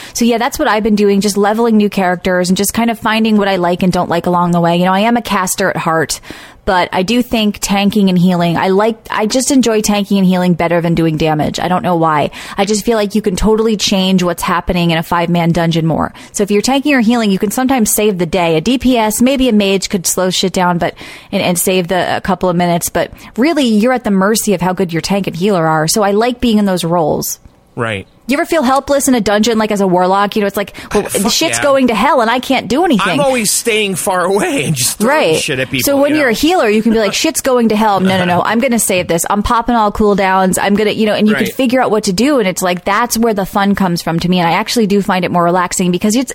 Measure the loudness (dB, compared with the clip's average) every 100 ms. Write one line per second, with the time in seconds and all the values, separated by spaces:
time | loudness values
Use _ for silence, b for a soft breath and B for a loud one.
0 | B -2 0 0 -2 -2 0 0 2 2
1 | 2 2 0 0 0 2 2 2 2 0
2 | 0 0 0 0 0 0 0 -2 -2 -2
3 | -2 0 2 2 2 0 0 0 0 0
4 | 0 0 0 0 0 2 2 2 2 2
5 | 2 0 -2 -2 -2 -2 -2 -2 -2 0
6 | -2 -6 B B B B -2 0 0 -2
7 | 0 0 0 0 -2 -2 -2 0 2 2
8 | 2 4 2 2 0 0 0 2 0 -2
9 | -6 -4 -2 -2 2 2 2 2 0 0
10 | 0 2 2 2 2 0 2 0 0 0
11 | 0 0 0 0 -2 -2 -2 -2 0 0
12 | 2 0 -2 B B B -2 -2 0 0
13 | 0 -2 -2 0 0 2 0 0 -2 0
14 | 2 2 0 -2 -2 -4 -2 0 0 0
15 | 0 -2 0 0 2 2 0 0 0 -2
16 | -4 -8 B -4 0 0 0 0 2 2
17 | 2 2 0 0 -2 -2 0 0 0 2
18 | 0 0 -2 0 2 0 0 0 2 2
19 | 0 2 0 2 2 2 2 0 -2 -4
20 | -4 -2 -2 -2 -2 0 0 0 -4 -6
21 | B B B -4 -2 -2 0 0 0 -2
22 | 0 -2 -2 -2 0 0 0 0 -2 -4
23 | -4 -8 B -2 0 2 2 2 2 0
24 | 0 0 2 0 0 0 0 -2 -2 -4
25 | -2 -2 -2 -2 0 0 0 0 0 0
26 | 2 2 0 0 0 2 0 0 0 0
27 | 0 -2 -4 -10 -16 _ _ -6 -4 -4
28 | -10 _ -4 -2 0 0 2 0 0 0
29 | 2 0 2 2 2 0 0 0 2 2
30 | 2 2 0 -2 -2 -4 -8 -10 B -2
31 | -2 -2 -2 0 -2 0 2 2 2 2
32 | 2 2 0 -2 -2 -2 0 0 2 2
33 | 0 0 0 0 -2 -2 -2 0 -2 -4
34 | -2 -2 0 0 0 -2 -2 -2 -2 -2
35 | 0 2 2 0 -2 -4 -2 -2 0 2
36 | 2 2 0 0 0 2 2 2 2 2
37 | 0 -2 -2 -2 0 2 2 2 2 2
38 | 2 0 0 0 0 0 0 0 0 -2
39 | 0 -2 0 -2 0 0 0 0 0 2
40 | 2 2 2 2 2 2 0 0 0 0
41 | 0 2 2 2 -2 -2 0 2 2 0
42 | -2 0 2 2 0 -2 -2 -2 -2 -2
43 | 0 0 0 0 -2 0 0 2 0 -2
44 | -2 -2 0 0 2 0 -2 0 2 0
45 | 0 -2 0 0 2 0 -2 -2 -2 0
46 | 0 0 -2